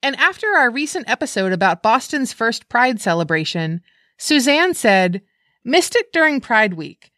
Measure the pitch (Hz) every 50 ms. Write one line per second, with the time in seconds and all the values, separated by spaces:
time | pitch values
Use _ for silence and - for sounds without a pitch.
0 | - 277 269 277 302 349 370 - - 427 415 339 277 247 226 269 302 294 - 359
1 | 349 - 220 - 311 262 - 208 190 190 185 180 196 190 170 - - 214 226 262
2 | - - - 294 269 220 - - 226 226 220 - _ _ - 240 247 254 262 214
3 | - 196 170 170 165 151 165 160 160 - - 170 165 160 165 170 _ _ _ _
4 | _ _ _ _ - - 311 294 240 285 285 302 339 370 349 - - 226 196 190
5 | 185 180 175 196 _ _ _ _ _ _ _ _ _ 240 269 359 349 - - 480
6 | 440 _ - 339 320 311 294 269 - - 233 214 214 208 180 160 156 - - _
7 | _ _ _